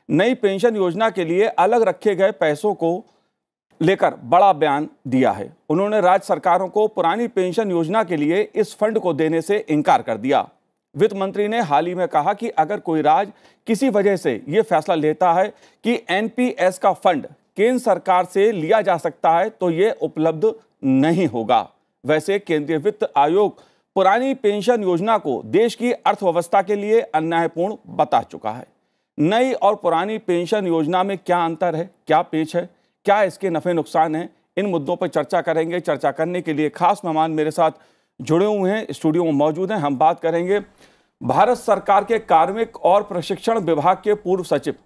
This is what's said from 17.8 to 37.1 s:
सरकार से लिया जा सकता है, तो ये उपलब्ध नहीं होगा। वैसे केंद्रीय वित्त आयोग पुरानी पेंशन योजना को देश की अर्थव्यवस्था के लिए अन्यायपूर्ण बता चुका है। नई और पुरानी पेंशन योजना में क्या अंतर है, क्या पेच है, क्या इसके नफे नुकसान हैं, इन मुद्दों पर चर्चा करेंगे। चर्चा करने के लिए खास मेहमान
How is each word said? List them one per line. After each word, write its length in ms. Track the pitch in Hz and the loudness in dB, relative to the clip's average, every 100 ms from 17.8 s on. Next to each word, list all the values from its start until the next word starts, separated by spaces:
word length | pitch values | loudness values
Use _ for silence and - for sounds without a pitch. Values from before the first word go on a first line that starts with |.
सरकार 420 | 247 180 175 185 175 | 0 0 2 0 2
से 260 | 196 208 | 2 2
लिया 300 | 208 156 220 | 0 0 0
जा 160 | 196 175 | 2 -2
सकता 420 | 170 - 180 165 | -2 -2 2 2
है, 100 | 208 | 0
तो 200 | - 185 | -2 -2
ये 220 | 165 208 | 0 0
उपलब्ध 640 | - 156 156 156 160 220 220 _ _ | 0 -6 -2 -2 0 -2 -2 _ _
नहीं 440 | 135 131 151 170 165 | 0 2 2 2 0
होगा। 420 | 117 110 120 95 _ _ _ 123 | -2 0 0 -2 _ _ _ -2
वैसे 340 | 156 151 196 | -2 0 -4
केंद्रीय 380 | 202 156 147 156 | -2 -4 -2 -2
वित्त 360 | 190 208 220 - | -2 -4 -2 0
आयोग 440 | 147 185 202 - _ _ _ - | 2 2 0 -2 _ _ _ 0
पुरानी 380 | 190 214 262 | 2 2 0
पेंशन 500 | 269 208 208 190 240 | -2 -2 -2 0 0
योजना 340 | 190 170 208 220 | 0 0 0 -2
को 240 | 160 117 107 | 0 -6 0
देश 300 | 151 233 - | 2 2 0
की 160 | 240 | -4
अर्थव्यवस्था 720 | - - 202 190 165 165 202 | -2 -2 0 0 0 0 0
के 140 | 185 208 | 0 -2
लिए 260 | 208 226 | 0 0
अन्यायपूर्ण 760 | - 160 160 165 165 160 185 - - | 0 -4 -2 -2 -2 -2 -6 -6 -10
बता 340 | 180 151 123 | -4 0 0
चुका 300 | - - 107 | -2 -10 -10
है। 260 | 117 - _ _ _ _ - | -10 -14 _ _ _ _ -2
नई 340 | 151 214 262 | 2 2 0
और 220 | 247 196 208 | 2 0 0
पुरानी 420 | 180 165 190 220 | 0 0 -2 -6
पेंशन 500 | 220 175 175 214 190 | -2 -2 0 -2 0
योजना 360 | 165 151 185 | 0 0 0
में 140 | 190 196 | -2 -4
क्या 280 | - 175 165 | -2 0 0
अंतर 300 | 160 180 156 | -2 -2 -2
है, 140 | 180 _ - | -6 _ 0
क्या 140 | 156 | 0
पेच 340 | 175 160 160 175 | 2 -2 -2 -4
है, 140 | 180 _ _ _ - | -6 _ _ _ 0
क्या 180 | 202 | 2
इसके 260 | 196 - 190 | 2 -2 -4
नफे 240 | 165 180 | -2 -2
नुकसान 420 | 170 151 170 160 156 | -2 -2 0 0 -2
हैं, 200 | 180 _ _ - | -8 _ _ -6
इन 80 | 202 | -2
मुद्दों 300 | 170 139 175 | -2 -4 -4
पर 120 | 180 | -2
चर्चा 340 | 160 143 180 | -4 -2 -2
करेंगे। 380 | 170 160 165 175 | -2 -2 -2 -4
चर्चा 320 | 170 143 147 | -4 -2 -2
करने 300 | 135 160 180 | -2 -4 -4
के 120 | 170 | -4
लिए 160 | 151 151 | -2 -2
खास 320 | - 175 202 | 0 0 0
मेहमान 260 | 175 | -2